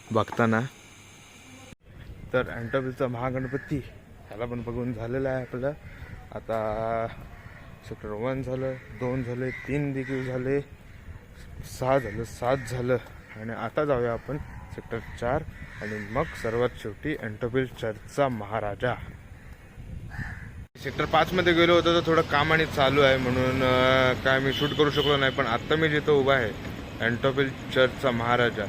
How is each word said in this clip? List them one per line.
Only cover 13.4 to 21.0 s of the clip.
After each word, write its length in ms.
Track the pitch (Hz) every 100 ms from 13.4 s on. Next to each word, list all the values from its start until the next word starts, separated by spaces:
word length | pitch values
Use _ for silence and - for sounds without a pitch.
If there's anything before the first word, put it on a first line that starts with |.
| 113
आता 360 | 104 110 - 147
जाऊया 280 | 127 120
आपण 240 | 113 - 147 - - - -
सेक्टर 240 | - 117
चार 440 | - - 117 147 156 - - -
आणि 260 | 107 107 101
मग 120 | 123
सर्वात 460 | 160 - 113 117 123 -
शेवटी 340 | 113 98 151 151
अँटोबिल 500 | 113 104 120 127 127
चर्चचा 640 | - 113 107 - - 139
महाराजा. 680 | 113 101 110 104 98 123 110 - - - - - - - - - - - - - - - - - -
सेक्टर 220 | 139 139